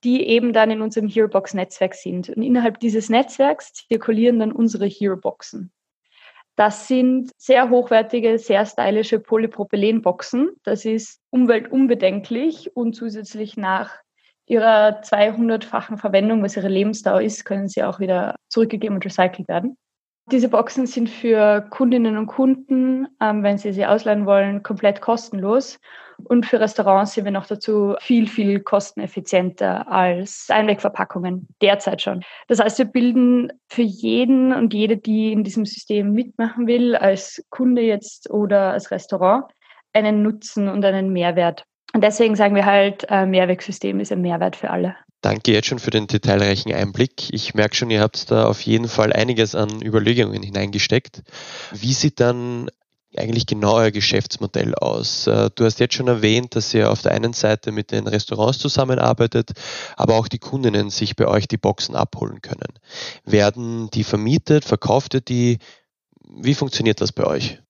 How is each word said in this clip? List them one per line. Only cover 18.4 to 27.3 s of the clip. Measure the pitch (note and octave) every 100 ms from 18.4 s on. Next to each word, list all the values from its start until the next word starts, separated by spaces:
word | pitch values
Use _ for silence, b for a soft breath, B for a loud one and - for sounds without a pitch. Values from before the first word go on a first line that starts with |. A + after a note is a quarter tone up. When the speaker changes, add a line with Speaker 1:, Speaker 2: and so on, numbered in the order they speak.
| _
Speaker 1:
zurückgegeben | - A3+ A3 A3 G3
und | F#3+
recycelt | - F#3 F3+ F3+
werden. | E3+ G#3+ C4 _ _ _ _ _
Diese | C4 B3
Boxen | A3+ A#3 - B3+
sind | B3+ A3+
für | - A#3 A3 G#3 G#3 G#3
Kundinnen | - B3+ B3 A3+ G#3+
und | G#3+
Kunden, | - C4 C4 C4+ C4 B3+ C4 C4 _
ähm, | A3 G#3
wenn | G3+ G3+
sie | G#3
sie | G3 G3+
ausleihen | G#3 A3 G#3 G3+
wollen, | G3 G3 G3+
komplett | G3+ G3 G#3 G3+
kostenlos. | - A#3 - G3 F#3+ A#3 C4 - B B B B
Und | - A#3+ G3+
für | A#3
Restaurants | G#3+ G#3+ G3+ G3 G#3
sind | -
wir | G3+